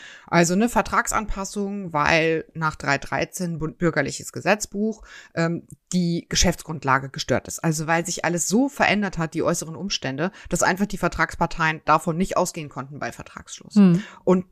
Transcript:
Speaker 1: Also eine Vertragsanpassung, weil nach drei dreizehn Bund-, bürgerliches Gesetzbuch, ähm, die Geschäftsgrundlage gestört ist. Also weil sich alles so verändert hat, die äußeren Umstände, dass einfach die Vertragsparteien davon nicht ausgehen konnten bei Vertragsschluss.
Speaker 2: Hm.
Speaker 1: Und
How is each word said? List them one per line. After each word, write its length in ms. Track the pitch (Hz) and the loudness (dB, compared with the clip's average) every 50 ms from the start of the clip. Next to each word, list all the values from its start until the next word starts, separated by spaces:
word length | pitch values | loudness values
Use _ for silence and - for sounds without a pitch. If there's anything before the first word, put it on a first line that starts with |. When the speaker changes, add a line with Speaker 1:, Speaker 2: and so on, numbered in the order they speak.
| - - - - - | -20 -20 -20 -20 -6
Speaker 1:
Also 260 | - - 170 175 165 | 0 2 4 4 4
eine 160 | 180 196 233 240 | 4 2 2 2
Vertragsanpassung, 1300 | - 220 190 - 202 208 - - - 214 214 - - 196 196 - - 208 202 196 202 - 190 165 160 | 2 0 0 2 0 0 0 0 -2 -2 -2 -2 -4 -6 -6 -6 -6 -6 -4 -4 -6 -8 -6 -4 -2
weil 500 | 147 147 147 165 160 160 160 160 160 - - | 2 4 4 4 4 4 2 0 -2 -4 -8
nach 240 | - 160 160 156 - | -6 -4 -4 -4 -4
drei 220 | - - 139 139 139 | -2 -2 0 0 0
dreizehn 600 | - - 139 139 156 - - - 180 170 165 151 | -2 -4 -2 -2 -2 -4 -4 -6 -6 -6 -4 -4
Bund-, 200 | 156 156 - - | -6 -6 -4 -2
bürgerliches 540 | 175 165 151 151 139 135 139 - - - | -2 0 2 0 -2 -2 -4 -8 -12 -12
Gesetzbuch, 720 | - 127 127 170 208 208 - - - 202 214 220 220 - - - - - - - - | -12 -4 0 0 0 0 -2 -6 -4 -2 -2 -2 -4 -6 -12 -20 -20 -20 -20 -8 -2
ähm, 320 | 165 165 165 170 - - - - - _ - - | -2 0 0 -2 -4 -8 -12 -20 -20 _ -2 0
die 320 | 180 175 170 170 170 - - | 0 2 2 0 -2 -4 -2
Geschäftsgrundlage 800 | - - - 175 - - - - 160 135 - 135 131 135 139 135 | 0 2 2 2 2 0 -6 -10 -10 -4 0 2 2 2 0 -4
gestört 400 | - 156 - - 127 104 - - | -8 -6 -2 0 0 0 -2 -4
ist. 160 | - - - | -6 -2 -2
Also 220 | 165 156 160 156 | 0 0 0 0
weil 180 | 160 165 170 170 | 0 0 0 0
sich 220 | 180 165 - - | -2 -4 -4 -2
alles 200 | 160 170 170 - | -2 -2 -2 0
so 220 | - 185 240 277 269 | 0 2 2 2 0
verändert 480 | - - - - 190 208 208 185 - | 2 2 2 4 4 2 0 -2 -2
hat, 160 | 165 165 160 | -4 -4 -2
die 100 | - 160 | -2 0
äußeren 320 | - 151 170 - 165 160 160 | 0 0 0 0 -4 -8 -10
Umstände, 580 | - 180 196 - - - 135 135 139 165 190 - - - - | -10 -8 -6 -6 -6 -6 -6 -4 -2 -4 -4 -4 -8 -8 -6
dass 120 | 180 170 | -2 0
einfach 220 | - - 185 180 202 | 2 2 2 2 0
die 140 | 202 196 - | -2 -2 -2
Vertragsparteien 840 | 180 165 - - 165 - - - 170 - - - 160 160 156 151 - | -2 -2 0 0 -2 -2 0 -2 -2 -2 0 0 0 0 0 0 2
davon 320 | - 151 160 - 175 156 170 | 2 2 4 2 0 0 0
nicht 180 | 190 - - | -2 0 2
ausgehen 320 | 160 180 - - 170 151 139 | 0 0 0 -2 -8 -10 -10
konnten 300 | - 135 131 139 147 131 | -10 -10 -12 -10 -10 -8
bei 120 | 113 120 | -8 -8
Vertragsschluss. 680 | - - - - - - - - - - - - - | -8 -10 -16 -16 -18 -18 -18 -16 -18 -18 -14 2 6
Speaker 2:
Hm. 260 | 208 196 180 170 190 220 - - - - | 6 8 8 6 4 0 -4 -14 -2 2
Speaker 1:
Und 200 | 180 185 185 - - | 2 2 2 0 0